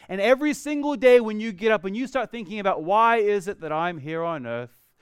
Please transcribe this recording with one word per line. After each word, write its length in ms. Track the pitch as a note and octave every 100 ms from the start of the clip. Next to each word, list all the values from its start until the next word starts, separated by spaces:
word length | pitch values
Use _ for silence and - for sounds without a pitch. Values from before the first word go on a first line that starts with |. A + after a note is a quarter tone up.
| -
And 140 | F#3+
every 320 | G#3 C4 D4+
single 420 | - C#4+ D4 C#4+ C4+
day 240 | B3+ B3
when 200 | A3 G#3+
you 120 | A3+
get 200 | F3 A3
up 120 | G#3+
and 140 | F#3+ G#3
you 80 | B3+
start 240 | C4 G#3+
thinking 300 | A#3 G#3 G#3+
about, 240 | G3 E3
"Why 340 | D#3+ G#3 A3+ A#3
is 300 | G#3 G#3 F3+
it 120 | -
that 100 | D#3
I'm 260 | D#3 F3 E3
here 260 | C#3+ E3
on 220 | E3+ D#3+ A#2
earth? 380 | A#2 B2 _ _ _